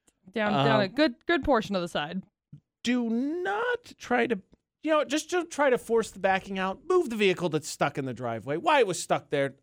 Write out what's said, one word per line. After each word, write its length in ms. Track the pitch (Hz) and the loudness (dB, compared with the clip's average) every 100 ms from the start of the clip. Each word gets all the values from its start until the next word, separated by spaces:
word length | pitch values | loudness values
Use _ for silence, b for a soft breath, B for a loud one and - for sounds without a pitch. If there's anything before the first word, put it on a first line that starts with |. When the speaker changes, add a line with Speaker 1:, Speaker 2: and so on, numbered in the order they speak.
| _ _ - | _ _ -10
Speaker 1:
Down, 180 | 226 208 170 135 | -4 0 2 4
down 140 | 214 | 4
a 40 | 196 | 2
Speaker 2:
um, 40 | |
Speaker 1:
good, 240 | - - 240 - | 2 0 0 -2
good 160 | 339 | 0
portion 320 | 294 247 202 196 | 4 2 2 -4
of 60 | |
the 60 | 175 | -2
side. 340 | 180 151 185 - _ _ - _ _ | -4 -6 -8 -10 _ _ -20 _ _
Speaker 2:
do 260 | - 247 233 | -2 0 0
not 840 | 226 277 330 359 415 480 480 - - | -2 -2 -4 -4 -4 -2 -4 -6 -14
try 300 | - 247 - | -2 0 0
to, 140 | 214 - _ _ _ | -2 -8 _ _ _
you 80 | 302 | 0
know, 140 | 311 | 0
just 260 | 247 285 - | 2 -2 -2
don't 180 | 359 339 | -4 -2
try 180 | - 285 | 0 2
to 80 | 247 | 2
force 320 | - 226 214 | 0 -2 -2
the 80 | 202 | -2
backing 400 | 190 190 190 196 | 0 0 -2 -4
out. 220 | 190 190 311 | -4 -4 0
Move 220 | 370 320 | 2 2
the 60 | 220 | 2
vehicle 320 | 208 180 170 | 2 2 0
that's 200 | 151 - | -2 -4
stuck 280 | - 151 139 | -2 -2 -2
in 100 | 135 | -6
the 60 | |
driveway. 440 | 120 123 113 110 156 | -6 -6 -6 -4 -4
Why 240 | 320 302 | 4 4
it 80 | 214 | 4
was 120 | 170 | 0
stuck 300 | - 160 - | -2 -2 -2
there, 240 | 147 139 - | -2 -2 -4